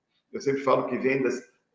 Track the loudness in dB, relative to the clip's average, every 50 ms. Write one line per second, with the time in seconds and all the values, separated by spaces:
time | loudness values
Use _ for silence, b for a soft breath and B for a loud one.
0 | _ _ _ _ _ _ -12 -4 -2 -2 -2 0 2 2 2 2 2 0 -2 -2
1 | 0 0 2 2 0 0 -2 -4 -8 -14 _ _ _ _ _